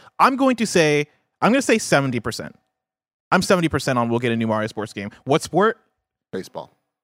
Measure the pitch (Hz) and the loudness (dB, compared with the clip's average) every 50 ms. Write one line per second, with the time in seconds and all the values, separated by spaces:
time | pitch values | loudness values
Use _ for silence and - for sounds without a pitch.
0 | - - _ - 170 240 277 247 269 262 254 - 226 175 - 185 160 151 147 147 | -16 -8 _ 2 2 2 2 2 0 0 0 0 -2 0 2 2 4 4 2 0
1 | 151 - _ _ _ _ _ - - 185 233 277 - - 240 220 - - 175 143 | -2 -4 _ _ _ _ _ 0 2 2 2 2 2 2 0 0 2 2 2 2
2 | 139 131 123 120 - 117 - - 78 71 - _ _ _ _ _ _ _ _ _ | 2 0 -2 -4 -6 -6 -8 -10 -12 -14 -16 _ _ _ _ _ _ _ _ _
3 | _ _ _ _ _ - - 185 180 - 202 180 165 151 - 143 - 143 131 123 | _ _ _ _ _ 0 0 0 2 2 2 2 2 0 -2 -2 -2 -2 0 0
4 | 120 117 117 117 123 120 117 113 113 110 110 110 107 113 - 110 104 - - 104 | 0 0 0 0 0 -2 -2 -2 -2 -2 -2 -2 -4 -4 -6 -8 -10 -8 -8 -10
5 | 98 104 - - - 131 139 160 - - - 175 202 226 - - _ _ _ _ | -10 -12 -12 -8 -2 -2 -2 -2 -2 -2 -2 0 0 0 -2 -6 _ _ _ _
6 | _ _ _ _ _ _ - 95 90 - - 82 71 - _ _ _ _ _ _ | _ _ _ _ _ _ -12 -12 -12 -12 -14 -16 -16 -16 _ _ _ _ _ _